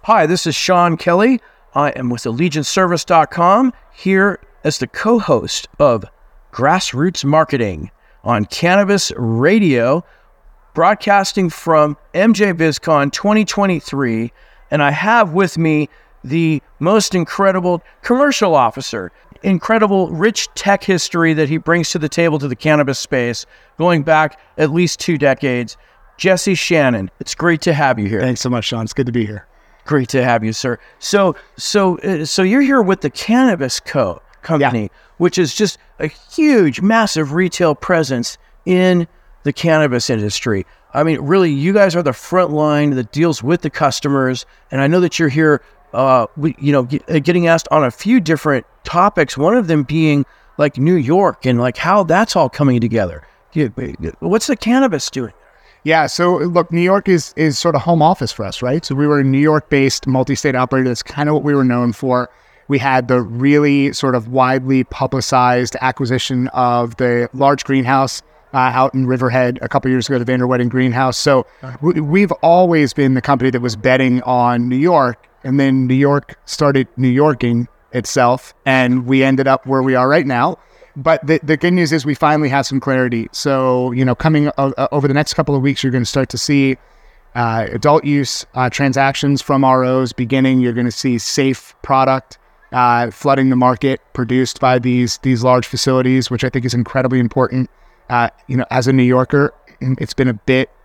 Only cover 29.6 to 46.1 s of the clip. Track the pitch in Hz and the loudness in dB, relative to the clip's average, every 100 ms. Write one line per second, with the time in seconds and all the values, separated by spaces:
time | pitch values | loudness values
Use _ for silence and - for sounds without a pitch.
29.6 | _ _ - 147 123 135 127 117 110 110 | _ _ -2 -2 0 -2 0 0 -2 -4
30.6 | 131 117 - _ - 202 190 147 - - | -6 -8 -12 _ -2 0 0 -2 -14 -14
31.6 | - 208 190 175 190 170 156 - 185 247 | -2 0 0 0 -4 -4 -4 0 2 2
32.6 | 277 277 185 190 147 - - 240 262 185 | 4 2 2 0 -4 -6 0 2 2 0
33.6 | 135 - - 143 104 82 _ _ - 156 | -4 -6 -4 -2 -2 -6 _ _ -4 0
34.6 | 139 120 104 _ _ _ 175 190 156 - | 0 0 -6 _ _ _ -2 0 -2 0
35.6 | 208 - _ - 160 - _ - 302 247 | -4 -4 _ -10 -10 -10 _ 0 2 4
36.6 | 160 117 190 226 214 156 147 156 185 - | 2 2 0 2 0 -2 -4 -2 -2 0
37.6 | 175 143 - 170 139 127 120 - _ _ | 0 0 -2 -2 0 -4 -6 -10 _ _
38.6 | - 180 185 180 170 _ _ - 147 - | -2 2 4 2 -2 _ _ -8 -6 -2
39.6 | 170 156 151 123 - 113 104 - 123 98 | 0 2 2 0 -2 -4 -4 -4 -4 -4
40.6 | - _ _ 135 160 151 139 190 175 139 | -6 _ _ -2 0 -2 0 2 2 0
41.6 | 160 208 196 170 151 120 - 180 170 151 | 0 2 2 2 -2 -4 -2 0 0 0
42.6 | 151 147 147 131 117 143 170 147 123 170 | 0 2 0 -2 -4 -2 0 0 -2 -2
43.6 | 151 - 143 - 143 139 131 127 - _ | -4 -2 -2 0 -2 0 0 -4 -10 _
44.6 | _ 131 139 175 180 - 160 147 156 143 | _ -2 2 2 0 0 -2 2 2 2
45.6 | _ _ _ 110 135 | _ _ _ -2 2